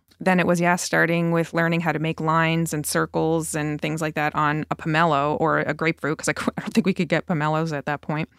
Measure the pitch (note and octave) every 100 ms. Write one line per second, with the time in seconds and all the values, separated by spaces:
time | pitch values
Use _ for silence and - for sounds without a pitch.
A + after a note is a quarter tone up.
0 | _ _ F3 F3+ E3+ F3 F3 F3 - E3
1 | E3 E3+ E3+ E3 D#3+ E3 E3 E3+ E3 D3+
2 | D#3+ E3 D#3+ D#3+ D#3+ E3 E3 D3+ D3 E3+
3 | D#3+ E3 D#3+ E3 D#3 D3+ D3+ D3+ D#3 D#3
4 | D#3 D#3 D3+ - D3+ D3+ - D#3 D#3+ D#3
5 | E3+ C#3+ D3 D3+ D#3 D3 D3+ D3+ D#3+ D#3+
6 | C#3 D3+ - D3 - - - A3+ F#3+ F#3+
7 | E3+ D#3+ - E3 D3+ D#3 E3 D3 D3 D3
8 | - D#3 -